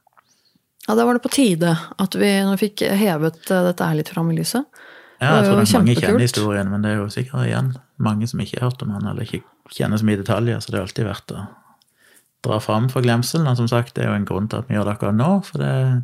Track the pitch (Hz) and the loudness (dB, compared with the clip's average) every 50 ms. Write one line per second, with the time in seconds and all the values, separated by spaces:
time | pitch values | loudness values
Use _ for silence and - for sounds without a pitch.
0 | _ _ _ _ _ _ _ _ _ _ _ _ _ _ _ _ - - 214 226 | _ _ _ _ _ _ _ _ _ _ _ _ _ _ _ _ -4 -2 0 2
1 | 233 240 247 240 - 262 - - 277 214 175 160 175 170 165 165 - - - - | 2 2 2 0 -2 -2 0 2 4 4 4 2 2 2 2 0 -2 -10 -8 -4
2 | 196 185 - 185 202 202 196 196 196 196 196 190 220 202 - - - - 196 196 | -4 -4 -2 0 2 2 2 2 2 2 0 0 0 -2 -2 -2 -2 0 0 2
3 | 220 202 165 147 156 160 160 - - - 190 185 180 180 175 - 180 165 160 151 | 2 2 2 2 0 -2 -2 -4 -6 -2 0 2 2 0 0 0 -2 0 0 -2
4 | 156 - - 170 165 165 165 160 165 - - 240 285 _ _ - - - - - | -2 -4 -4 -4 -2 0 0 -2 -2 -2 -2 -4 -4 _ _ -20 -20 -20 -20 -20
5 | - - _ - 120 143 160 - 202 196 196 202 - - - 240 202 117 120 - | -20 -20 _ -4 0 2 4 4 4 4 4 4 4 4 4 4 6 4 4 4
6 | 156 - - - 120 120 - 104 104 104 101 101 98 98 101 104 104 107 107 107 | 2 2 4 4 2 2 2 0 0 0 0 -2 -2 -2 -2 -2 0 0 0 -2
7 | 101 104 - 127 127 127 - 127 123 117 110 120 131 131 127 131 _ _ _ - | -2 -4 -4 -6 -6 -6 -4 -2 -2 0 0 0 -2 -2 -4 -6 _ _ _ -2
8 | 123 113 107 104 110 120 - - 101 - - - 123 123 127 - - 104 101 101 | 0 0 0 0 -2 -2 -4 -4 -6 -4 -4 -4 -2 -2 -4 -4 -6 -6 -6 -4
9 | 104 101 98 - 107 - - - - _ _ _ _ - - - - - 104 107 | -4 -6 -6 -6 -8 -8 -8 -10 -10 _ _ _ _ -20 -6 -4 -2 0 0 0
10 | 107 107 107 98 98 101 107 101 117 120 113 107 - - 107 101 95 104 - - | 0 0 0 0 -2 -2 -2 0 0 -2 -2 -4 -6 -6 -6 -6 -6 -6 -4 -4
11 | 117 101 95 - - - - 90 98 107 - _ _ _ _ _ _ _ _ _ | -4 -4 -4 -8 -10 -14 -12 -12 -12 -14 -16 _ _ _ _ _ _ _ _ _
12 | _ _ _ _ _ _ _ _ - 117 107 110 - - 107 110 120 131 - 135 | _ _ _ _ _ _ _ _ -4 -2 -2 -2 0 0 0 2 2 0 0 0
13 | 123 123 117 120 120 - - 165 160 135 123 120 117 117 123 120 120 - - - | 2 2 2 2 0 0 0 0 2 2 2 2 2 2 2 0 0 -2 -4 -4
14 | 123 113 104 104 101 95 90 92 104 107 - 110 123 - 110 104 101 101 104 - | -2 0 0 -2 -2 -2 -2 -2 -2 -2 -4 -6 -4 -2 -2 -2 0 -2 -2 -2
15 | - 101 104 107 127 170 196 196 185 - - 143 139 139 135 131 131 131 127 123 | -2 0 0 2 2 2 2 0 0 -4 -6 -4 -2 -2 0 0 2 2 2 0